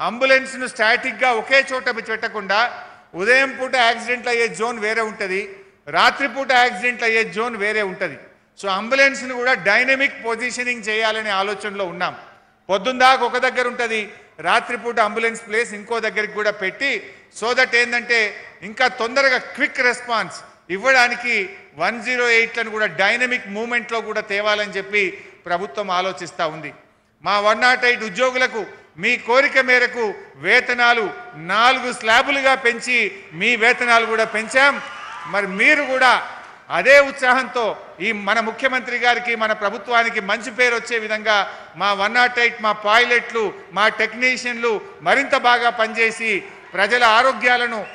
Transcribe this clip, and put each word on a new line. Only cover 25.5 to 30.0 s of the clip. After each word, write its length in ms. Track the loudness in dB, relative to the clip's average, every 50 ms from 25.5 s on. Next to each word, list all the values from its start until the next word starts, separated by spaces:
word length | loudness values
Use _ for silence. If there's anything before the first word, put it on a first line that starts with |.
| -4 -4 -4 -6 -6 -8 -4 -2 -2 0
ఆలోచిస్తా 480 | -2 -2 -4 -6 -10 -12 -6 -4 -4 -4 -4
ఉంది. 180 | -8 -12 -14 -16 -18 _ _ _ _ _ _ _ _ -2
మా 100 | 0 0 2 4 2
వన్ 140 | 2 4 4
నాట్ 200 | 2 4 4 2 2
ఎయిట్ 160 | 0 0 -4 -6
ఉద్యోగులకు 520 | -2 0 0 0 2 0 -2 0 -2 -6 -8 -8 -12 -20 -20 _ _ -4 -2
మీ 100 | -2 -2 -2 0 2
కోరిక 300 | 2 4 4 4 2 2 2 4
మేరకు 360 | 4 4 2 0 0 -2